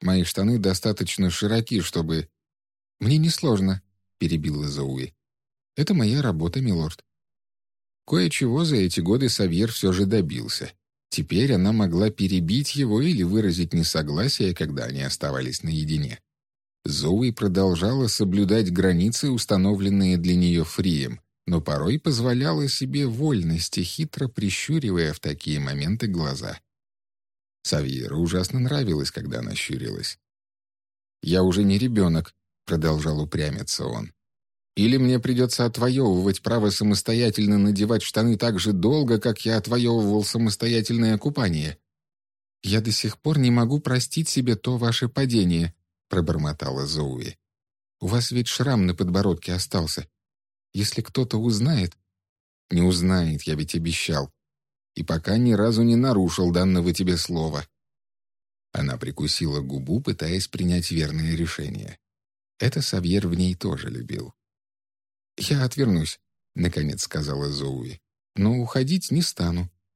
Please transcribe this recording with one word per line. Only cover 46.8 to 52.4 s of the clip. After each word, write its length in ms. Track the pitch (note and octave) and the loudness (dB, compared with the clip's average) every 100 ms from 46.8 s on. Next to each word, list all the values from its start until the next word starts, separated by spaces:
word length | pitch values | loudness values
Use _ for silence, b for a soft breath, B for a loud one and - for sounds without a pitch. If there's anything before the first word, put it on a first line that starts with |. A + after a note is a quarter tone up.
| C#2+ | -4
Зоуи. 520 | D2+ C#2+ B1+ A#1 - _ _ _ _ _ - | -2 -4 -6 -10 -12 _ _ _ _ _ -8
"У 60 | F2+ | -2
вас 240 | A#2+ A#2 | 0 0
ведь 180 | B2 A#2+ | -2 -2
шрам 380 | - B2+ A#2+ F#2 | 0 2 2 2
на 80 | |
подбородке 600 | E2+ F#2 F#2 G2+ E2 - | 2 0 2 2 0 -2
остался. 520 | F2+ - G2 D#2+ - D2 _ _ _ _ _ _ | -4 -2 -2 -2 -6 -10 _ _ _ _ _ _
Если 260 | G2 G#2 - | -4 -4 -4
кто-то 380 | A2 - A#2+ A2 | -4 -2 -2 0
узнает". 580 | A2+ G#2 B2+ D3 F2 - _ _ _ _ | 0 0 2 0 -2 -6 _ _ _ _